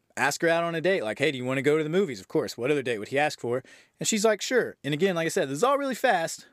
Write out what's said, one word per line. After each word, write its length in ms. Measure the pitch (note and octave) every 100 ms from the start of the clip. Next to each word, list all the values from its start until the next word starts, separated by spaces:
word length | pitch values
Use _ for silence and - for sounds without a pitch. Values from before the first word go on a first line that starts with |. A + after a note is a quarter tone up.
| _ -
asks 260 | C3+ -
her 60 | E3
out 160 | E3
on 100 | E3+
a 60 | E3
date. 220 | F3 F#3+
Like, 160 | G#2+ G#2+
"Hey, 120 | D3+
do 80 | C3+
you 60 |
wanna 180 | B2+ C3+
go 160 | C3+ D#3
to 60 |
the 60 | D#3
movies?" 300 | F3+ F#3+ G2+
Of 80 | F#2
course. 280 | D#3+ G#2 -
What 140 | B2+
other 120 | D3
date 160 | B2 G#2+
would 100 | G#2+
he 100 | C3+
ask 220 | D3 -
for? 220 | A#2+ B2+ - - _ _
And 80 | -
she's 180 | A3
like, 180 | A3 G#3
"Sure." 340 | - B3 B2+ -
And 80 | C#3
again, 220 | D3 G3
like 120 | E3 D#3+
I 40 |
said, 180 | G3+ C#3+
this 100 | C#3+
is 60 |
all 140 | B3 C#4
really 160 | C#4
fast, 520 | A3 B3+ F#3 E3 - -